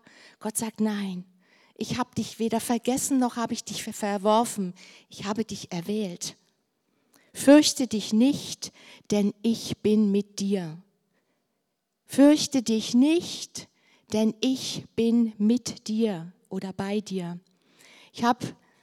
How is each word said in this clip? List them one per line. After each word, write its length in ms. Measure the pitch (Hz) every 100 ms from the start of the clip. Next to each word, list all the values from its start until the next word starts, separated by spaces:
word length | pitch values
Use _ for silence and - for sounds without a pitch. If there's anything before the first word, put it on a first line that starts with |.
| _ - - _
Gott 160 | 220 -
sagt, 240 | 226 -
nein, 460 | 214 202 196 180 - _ _ _ _ -
ich 220 | - 233
habe 180 | - -
dich 240 | 214 -
weder 220 | 226 226
vergessen, 580 | - 233 - 262 - 269
noch 160 | 240 233
habe 180 | 226
ich 120 | 233 -
dich 180 | -
ver-, 80 | -
verworfen. 800 | - 202 202 208 220 233 - 180 - - - _
Ich 160 | - 196
habe 180 | 214
dich 300 | 220 202 -
erwählt. 640 | 175 175 214 190 175 - - _ _ _ _ _ _ _ _ _
Fürchte 540 | - - 294 294 - 247
dich 260 | 214 -
nicht, 580 | 214 262 285 - - - - - - -
denn 220 | 208 202 -
ich 380 | 233 226 - -
bin 320 | 214 214 208
mit 280 | 202 202 -
dir. 420 | 196 196 165 165 - _ _ _ _ _ _ _ _ _ _ _ _
Fürchte 580 | 254 285 302 - 269
dich 300 | 220 220 -
nicht, 760 | 240 285 339 - - - - - _ _ _ _
denn 200 | 214 220 -
ich 460 | 254 262 - - - -
bin 380 | 233 240 226 214
mit 520 | 208 240 - - -
dir 420 | 214 220 175 170 - _
oder 240 | 190 190
bei 300 | 185 196 208
dir. 360 | 208 190 170 175 - _ _ _ - - -
Ich 100 | -
habe 320 | 233 - - - _ _